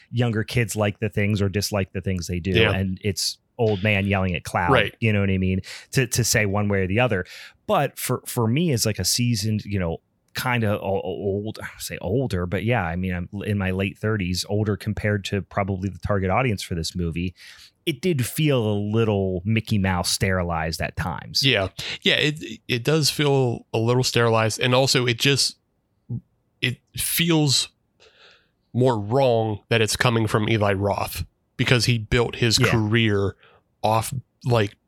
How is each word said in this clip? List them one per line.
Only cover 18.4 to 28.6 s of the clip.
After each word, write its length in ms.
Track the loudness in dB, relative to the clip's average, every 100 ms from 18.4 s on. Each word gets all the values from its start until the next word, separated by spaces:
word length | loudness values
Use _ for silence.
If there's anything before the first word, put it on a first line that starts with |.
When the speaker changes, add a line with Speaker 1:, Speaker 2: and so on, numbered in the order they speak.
| 2 2 2
Speaker 1:
a 60 |
little 680 | 0 0 2 2 2 0 -2 0
Mickey 320 | 0 0 0
Mouse 320 | 2 0 0
sterilized 720 | 0 0 0 -2 -2 -4 -4
at 160 | -6 -6
times. 460 | -6 -8 -6 0 2
Speaker 2:
Yeah. 240 | 2 0 -4 -10 -4
Yeah, 140 | 0 2
it, 280 | 2 -2 -8 -12 -4
it 160 | -4
does 260 | 0 2 2
feel 560 | 2 2 4 2 -2 -4
a 40 | 0
little 260 | 2 2
sterilized. 560 | 2 2 4 4 2 0
And 140 | 2 4
also 300 | 4 2 2
it 140 | 2
just, 360 | 2 2 2 -4 _ _ _ _ -12 -12 -12 _ _ _
it 180 | -6 -6 _ -8
feels 720 | -4 0 2 4 4 2 -2 _ _ _ -20 _ -20 -20 _ _